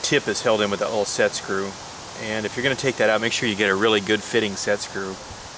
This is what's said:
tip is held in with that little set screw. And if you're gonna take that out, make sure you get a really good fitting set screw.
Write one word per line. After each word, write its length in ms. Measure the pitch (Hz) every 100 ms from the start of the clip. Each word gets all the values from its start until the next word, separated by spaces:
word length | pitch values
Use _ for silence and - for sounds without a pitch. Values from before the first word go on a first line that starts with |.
tip 260 | - 143 -
is 140 | 104
held 200 | 120 107
in 100 | 104
with 80 | 101
that 100 | 104
little 160 | 110 101
set 300 | - 104 -
screw. 340 | - 98 98 95 - - - -
And 200 | 110 110
if 140 | 104 -
you're 60 |
gonna 120 | 135 127
take 200 | 135 120
that 160 | 110
out, 100 | 110
make 120 | 117
sure 140 | - 123
you 60 |
get 160 | 101 104
a 60 | 95
really 260 | 113 107
good 220 | 98 107
fitting 320 | - 120 107 95
set 240 | - 104
screw. 360 | - 98 95 92 - - -